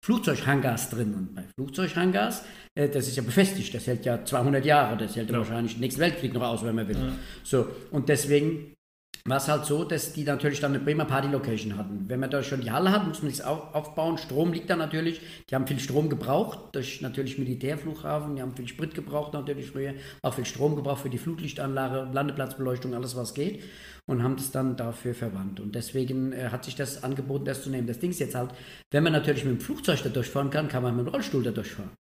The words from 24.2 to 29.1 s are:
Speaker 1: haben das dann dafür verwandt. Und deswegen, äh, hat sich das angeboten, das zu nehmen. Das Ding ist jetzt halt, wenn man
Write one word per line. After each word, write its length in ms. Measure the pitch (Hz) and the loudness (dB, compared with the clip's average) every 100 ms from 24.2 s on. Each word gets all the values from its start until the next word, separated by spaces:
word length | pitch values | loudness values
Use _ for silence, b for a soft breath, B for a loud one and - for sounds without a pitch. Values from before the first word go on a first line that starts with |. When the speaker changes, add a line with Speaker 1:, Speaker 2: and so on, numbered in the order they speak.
Speaker 1:
haben 140 | 123 135 | 2 0
das 140 | 135 | -2
dann 260 | 139 131 127 | 0 0 0
dafür 340 | 117 113 123 | -4 -4 -6
verwandt. 480 | 120 117 95 98 98 | -4 -4 -4 -6 -6
Und 140 | 101 | -6
deswegen, 580 | 117 - 131 127 131 131 | -6 -4 -2 0 0 -2
äh, 160 | 131 123 | -2 -4
hat 140 | 123 | -4
sich 100 | - 123 | -6 -6
das 260 | 135 - | -6 -4
angeboten, 400 | 131 135 127 139 | -4 -4 -2 -2
das 180 | 139 135 | -2 -4
zu 60 | 139 | -4
nehmen. 180 | 131 117 | -2 -2
Das 120 | 117 | -2
Ding 100 | 175 | -2
ist 100 | 175 | 0
jetzt 140 | 135 | -2
halt, 180 | 127 123 B B B B | -2 -4 B B B B
wenn 120 | 143 | 4
man 100 | 165 | 6